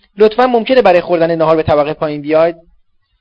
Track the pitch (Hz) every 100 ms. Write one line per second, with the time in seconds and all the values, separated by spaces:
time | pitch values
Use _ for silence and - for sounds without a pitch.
0 | _ 196 214 220 254 233 220 247 202 175
1 | 170 175 165 165 156 160 156 151 147 156
2 | 156 147 143 156 170 170 _ _ _ _
3 | _ _